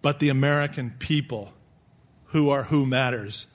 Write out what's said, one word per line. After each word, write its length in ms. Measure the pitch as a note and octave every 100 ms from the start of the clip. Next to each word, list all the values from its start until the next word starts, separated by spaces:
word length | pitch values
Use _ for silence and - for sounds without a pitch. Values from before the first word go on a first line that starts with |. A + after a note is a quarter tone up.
but 180 | C#3+ C#3+
the 100 | D3
American 640 | C3+ C#3 D3 C#3+ D3 B2 -
people 560 | - D3+ - A2+ G2 - _ _ _ _ _ _ -
who 220 | D#3 D3
are 140 | C#3
who 220 | B2+ D3+ C3+
matters 640 | B2+ B2+ B2 G2+ - -